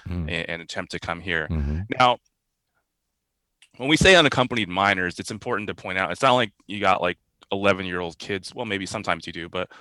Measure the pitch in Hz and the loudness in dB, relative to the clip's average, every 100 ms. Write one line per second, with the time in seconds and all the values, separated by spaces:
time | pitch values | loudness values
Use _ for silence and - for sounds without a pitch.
0 | - 87 80 85 - 85 82 - 87 87 | -8 -6 -4 -4 -6 -8 -10 -10 -8 -8
1 | - 85 92 82 76 80 69 78 104 - | -8 -8 -4 -4 -2 -2 -2 -4 -4 2
2 | 123 120 _ _ _ _ _ _ _ _ | 4 2 _ _ _ _ _ _ _ _
3 | _ _ _ _ _ _ _ - 131 156 | _ _ _ _ _ _ _ -6 2 6
4 | 190 180 147 135 123 120 95 90 98 95 | 8 8 8 4 0 0 -2 2 2 2
5 | 90 - - 110 - 110 104 90 101 92 | -2 -6 -8 -8 -6 -6 -6 -10 -6 -4
6 | 90 87 135 123 113 _ - 104 98 92 | -2 2 4 4 2 _ -12 -2 2 2
7 | 87 90 _ _ - 98 101 95 92 90 | 0 -4 _ _ -8 -2 0 0 -2 -6
8 | 87 82 - 98 92 - 117 98 92 110 | -8 -8 -8 -8 -8 -10 -6 -6 -6 -6
9 | 95 82 - 87 85 90 92 - | -4 -4 -6 -12 -10 -8 -8 -12